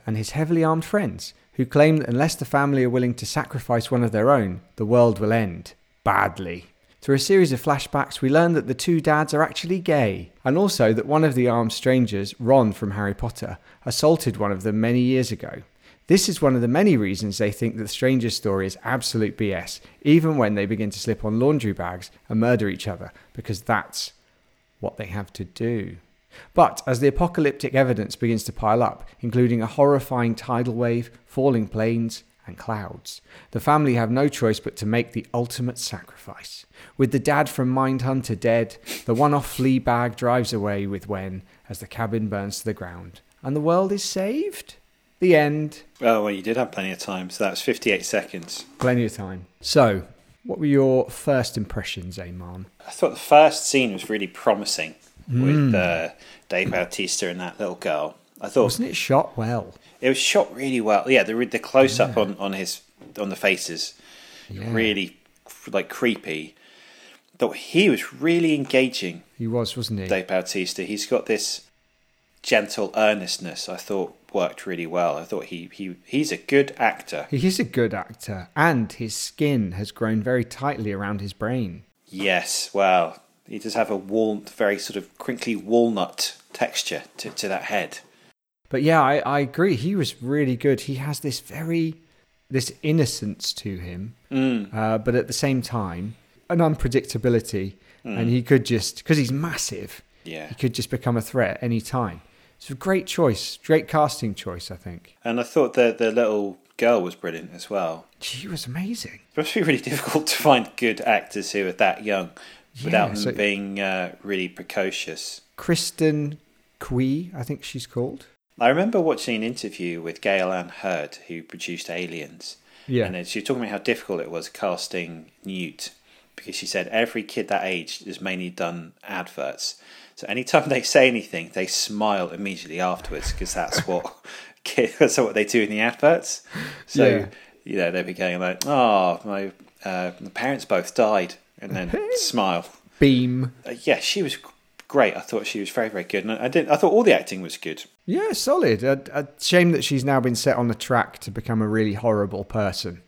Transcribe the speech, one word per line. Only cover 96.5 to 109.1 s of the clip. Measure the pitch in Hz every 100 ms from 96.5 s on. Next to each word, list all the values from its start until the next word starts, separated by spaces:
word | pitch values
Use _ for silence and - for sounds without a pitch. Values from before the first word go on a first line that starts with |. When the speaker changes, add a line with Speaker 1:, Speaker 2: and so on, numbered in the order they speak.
| 175
Speaker 1:
unpredictability. | 160 151 131 131 - 113 123 117 - 101 95 - _ _ 120
Speaker 2:
Mm. | 110
Speaker 1:
And | 117
he | 123
could | 120 135 107
just, | 117 - - -
'cause | 156
he's | 120
massive, | 139 165 139 - 95 - - _ _
Speaker 2:
Yeah. | - 80 76
Speaker 1:
he | -
could | 127
just | 120 -
become | 123 127 117
a |
threat | 110 127 98 -
at |
any | 120 113
time. | - 131 104 82 _ _ _ _
It's | -
a | 131
great | 190 185 185
choice, | - 147 107 - -
great | - 156 160
casting | 156 147 - 113
choice, | 95 98 87 -
I | 87
think. | 90 87 _ _
Speaker 2:
And | 117 120
I |
thought | 117 160 123 -
the, | 117 117
the | 113
little | 117 110 104 101 90 _ -
girl | 117 113
was | 90 -
brilliant | 87 80 85
as | 87 -
well. | - 82 82 - _
Speaker 1:
She | - 127 202
was | 170 120
amazing. | 151 196 233 -